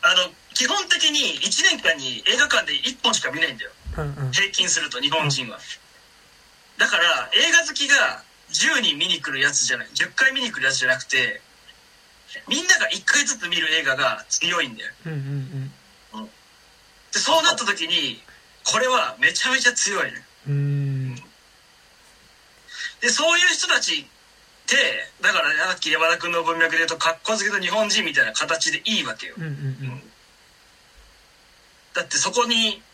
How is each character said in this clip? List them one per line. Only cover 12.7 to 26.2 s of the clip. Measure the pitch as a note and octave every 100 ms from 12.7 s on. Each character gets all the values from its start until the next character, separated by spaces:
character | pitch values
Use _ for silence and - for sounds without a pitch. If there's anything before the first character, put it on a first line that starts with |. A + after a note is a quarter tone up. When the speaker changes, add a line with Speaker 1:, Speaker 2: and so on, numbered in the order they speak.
| -
Speaker 1:
が | -
一 | -
回 | - -
ず | C#4+ -
つ | E3+
見 | E3+
る | D#3+
映 | D#3+
画 | C#3+ -
が | - - -
強 | - E3+ F3+
い | -
ん | -
だ | -
よ。 | - E3
Speaker 2:
う |
ん、 |
う | D#3
ん、 | C3+ C#3+ C3+ C3+ C3+ - - - -
う | A3
ん。 |
Speaker 1:
う |
ん。 | A3 - _ _ - _ _ - -
で、 | -
そ | - D#4+
う |
な | D#4+
っ | -
た |
時 | A3+ F#3+ E3
に、 | E3+ C#3+ B2 - - - -
こ | - G#3+
れ | B3+
は | B3+ - -
め | G3+
ち | - B3+
ゃ |
め | B3+
ち | B3
ゃ |
強 | A#3+ G3 G3 -
い |
ね。 | - - - C#3
Speaker 2:
う |
ん。 | C#3+ C#3+ C#3+ C#3 C3+ C3 B2 - _ _ _ _ _ - _ - - - _ _ - - - - -
Speaker 1:
で、 | A#3+
そ | - D#4 E4+
う |
い |
う | F4+
人 | - F4
た | B3+
ち | - D#4+
っ | C#4+ _ - _ - - -
て、 | C4 - - - -
だ | G3
か | F#3
ら、 | D3 - F#3
さ | F#3
っ |
き | D3+
山 | D3 D#3+
田 |
君 | E3+